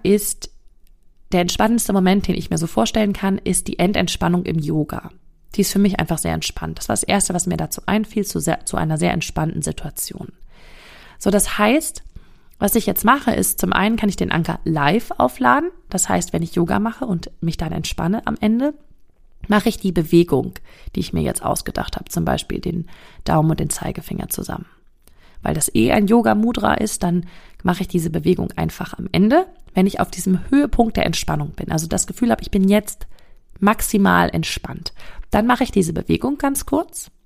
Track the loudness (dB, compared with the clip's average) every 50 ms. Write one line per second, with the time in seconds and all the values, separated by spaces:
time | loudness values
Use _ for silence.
0 | 2 2 2 2 2 -2 -6 -8 -10 -16 -16 -20 -20 -20 _ -20 -20 -20 -20 _
1 | _ -20 _ _ -8 0 0 2 2 2 2 2 2 2 2 2 0 2 2 4
2 | 4 4 4 4 2 0 -2 -2 -2 -4 -4 -4 -4 -2 0 0 0 0 2 0
3 | 0 0 0 -2 -2 -2 -2 -2 -2 -2 -2 -2 -2 -4 -2 0 2 2 2 0
4 | 0 -2 -2 -2 0 2 2 0 0 0 -2 -2 -2 0 0 -2 -2 -2 -6 -12
5 | -12 -14 -20 -20 -20 -20 _ _ _ -8 0 0 0 2 4 4 4 4 2 0
6 | -2 -2 -2 -2 -2 -2 -2 -2 -4 -6 -8 -8 -8 -8 -8 -8 -4 -2 -2 -2
7 | 0 2 2 2 2 0 0 -2 0 0 -2 -2 -4 -6 -6 -6 -2 0 0 0
8 | -2 -2 -2 -4 -4 -2 -2 -2 0 0 -2 -2 -2 -4 -2 -2 0 0 0 0
9 | 2 0 0 0 -2 -4 -4 -2 -2 -2 -2 -4 -4 -4 -6 -6 -10 -10 -8 -8
10 | -10 -8 -10 -12 -14 -14 -16 -20 -20 -20 -20 -20 -20 -20 -20 -20 -20 -20 -20 -20
11 | -20 -20 -12 -2 0 2 4 4 2 2 0 2 4 4 4 2 0 -2 -10 -12
12 | -16 -16 -18 -20 -20 -20 -20 -20 -20 -16 -6 -2 -2 2 2 2 0 0 -2 0
13 | 4 4 4 4 2 0 0 0 0 -2 0 -2 0 0 2 2 2 2 0 2
14 | 0 0 0 0 -2 0 0 0 0 -2 -4 -4 -2 -2 0 2 2 2 2 0
15 | 0 -2 -2 0 0 0 0 2 4 4 4 4 2 -2 -8 -10 -14 -6 -2 -2
16 | 0 0 0 -2 0 -2 -2 -4 -2 -2 0 0 0 2 2 0 0 -2 -4 -6
17 | -4 -4 -4 -4 -4 -10 -10 -4 -4 -4 -2 -2 -4 -4 -4 -6 -6 -6 -4 -2
18 | -2 -2 -2 -2 -2 -4 -2 0 2 2 2 2 0 -2 -2 -6 -16 -20 -20 -20
19 | -20 -20 _ _ -20 -20 -20 -12 -2 2 2 4 4 2 -2 0 -2 0 0 0
20 | 2 6 6 6 6 6 2 0 0 -2 -8 -12 -18 -18 -20 -16 -14 -10 -6 -6
21 | -6 -4 -2 -2 -2 -2 -4 -4 -2 -2 -4 -2 -4 -6 -4 -4 -6 -4 -6 -10
22 | -10 -6 -4 -2 0 0 0 -2 -2 -6 -6 -6 -4 -4 -4 -4 -6 -8 -14 -20
23 | -20 -20 -18 -8 -2 2 2 4 4 4 2 0 -2 -4 -4 -6 -6 -8 -8 -8
24 | -8 -10 -8 -8 -6 -6 -6 -8 -6 -8 -8 -10 -10 -14 _ _ _ -20 _ _
25 | _ -20 -20 -20 -20 -20 -14 -4 -2 -2 0 0 -2 2 4 4 4 6 4 4
26 | 4 6 4 4 6 4 2 4 2 0 0 0 0 0 0 0 0 -4 -4 -2
27 | -2 0 0 0 -2 -4 -14 -20 -20 -20 -14 -4 -2 -2 -2 -2 -4 -2 -2 -2
28 | 0 0 -2 0 2 2 2 2 0 -6 -4 -4 -4 -4 -4 -8 -10 -10 -8 -10
29 | -8 -2 2 4 4 6 6 4 2 2 -8 -20 -12 -2 2 2 2 2 2 0
30 | -4 -4 -4 -4 0 0 0 0 2 2 2 4 4 4 4 2 2 2 2 0
31 | 0 0 0 -2 -2 -2 -2 -2 -4 -6 -8 -10 -6 -4 -2 -2 -2 -2 -2 -4
32 | -2 -4 -2 -2 2 2 2 0 0 -2 2 2 4 6 4 4 2 -2 -12 -12
33 | -12 -12 -12 -16 -18 -20 -20 -20 _ -16 -6 2 2 2 2 2 -2 0 2 4
34 | 6 6 6 6 4 4 2 -2 -2 -2 -6 -8 -10 -12 -14 -12 -12 -14 -14 -12
35 | -14 -12 -12 -12 -6 -2 0 2 4 2 2 2 0 0 2 0 0 2 0 -4
36 | 0 0 0 0 2 -2 -2 0 -2 -2 -2 -2 -4 -2 -2 -2 -2 -4 -8 -14
37 | -14 -16 _ _ _